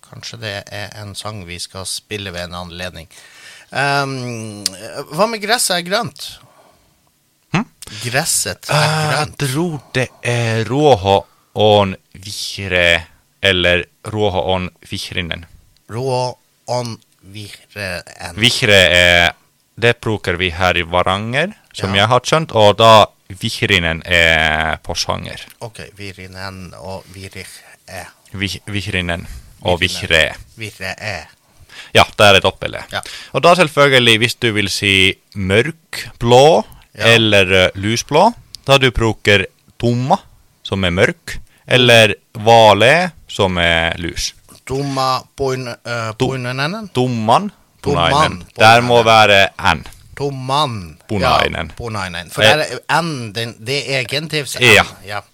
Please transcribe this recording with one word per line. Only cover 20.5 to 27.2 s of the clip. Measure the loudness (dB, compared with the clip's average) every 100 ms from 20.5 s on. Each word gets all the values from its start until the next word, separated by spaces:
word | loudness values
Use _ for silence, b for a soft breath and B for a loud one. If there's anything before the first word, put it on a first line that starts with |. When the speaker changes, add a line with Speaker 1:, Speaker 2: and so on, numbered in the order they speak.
Speaker 2:
her | 0 0 0
i |
Varanger, | 0 -2 0 -2 -4 -4 -6 -8 _
som | -8 -2 0
Speaker 1:
Ja. |
Speaker 2:
jeg | 2
har | 2
skjønt, | 2 -2 0
og | 4 4 6
da | 6 8 6 _ _
vihrinen | -10 -8 -6 0 0 0 -6 -2
er | 2 4 4 2 0 -2 -6
på | -8 -8
sanger. | -6 -6 -8 -16 -18 _
Speaker 1:
Ok, | -20 -18 -20 -16
virinen | -18 -16 -18 -14 -14 -14 -18 -16
og | -14 -14 -16
virih | -18